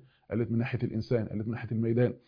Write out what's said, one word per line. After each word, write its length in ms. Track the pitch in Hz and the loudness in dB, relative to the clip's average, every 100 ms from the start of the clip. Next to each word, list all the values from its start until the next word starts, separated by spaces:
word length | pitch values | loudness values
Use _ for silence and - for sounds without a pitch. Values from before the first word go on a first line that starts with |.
| - _ - | -14 _ -4
قلت 200 | 110 113 | -2 0
من 80 | 113 | 0
ناحية 200 | 123 120 | 0 -2
الإنسان، 440 | 123 113 - 120 104 | -2 -2 0 0 0
قلت 200 | 104 110 | -4 -4
من 60 | |
ناحية 180 | 113 110 | -4 -4
الميدان. 420 | 113 113 117 123 - | -2 2 4 4 2